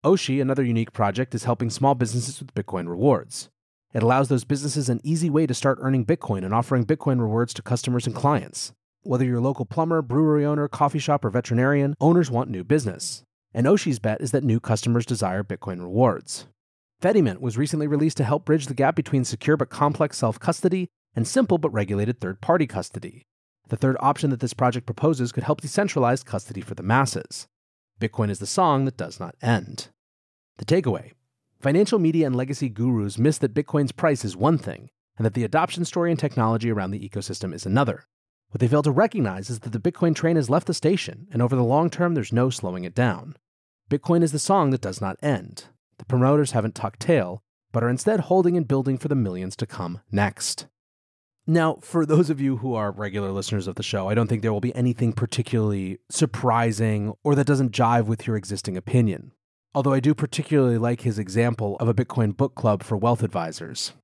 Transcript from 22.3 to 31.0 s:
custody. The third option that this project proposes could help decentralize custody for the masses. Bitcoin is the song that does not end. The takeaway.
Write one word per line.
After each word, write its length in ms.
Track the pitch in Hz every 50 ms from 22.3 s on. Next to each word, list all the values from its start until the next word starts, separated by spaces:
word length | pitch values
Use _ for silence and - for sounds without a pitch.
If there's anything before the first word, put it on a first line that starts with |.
| 95 - - - 165 175 156
custody. 560 | 120 - - 87 - - - 85 92 101 127 _ _ _ _ _ _ _ _ _
The 100 | _ -
third 200 | - - 131 131 -
option 300 | - 135 143 - - 139
that 100 | 127 117
this 140 | - 120 -
project 320 | - 135 123 120 123 -
proposes 460 | - 107 - - 156 160 127 127 120
could 120 | - - -
help 180 | 107 151 -
decentralize 640 | - 143 - - 208 190 - 151 127 117 127 131 -
custody 380 | - - 98 - - 113 98
for 140 | - - -
the 80 | - 90
masses. 640 | 95 113 131 135 - - - - - - - - _ _ _ _ _ _ _ _ _ _ _
Bitcoin 300 | 110 110 - - 110 104
is 100 | 101 95
the 60 | 104
song 400 | 95 - - 185 165 147 135 135
that 120 | 131 127
does 220 | - 87 80 - -
not 160 | 90 85 - _
end. 480 | - 117 117 101 - 107 - - - - _ _ _ _ _ _ _ _ _ _ _ _ _
The 80 | - -
takeaway. 460 | - 160 185 156 135 98 80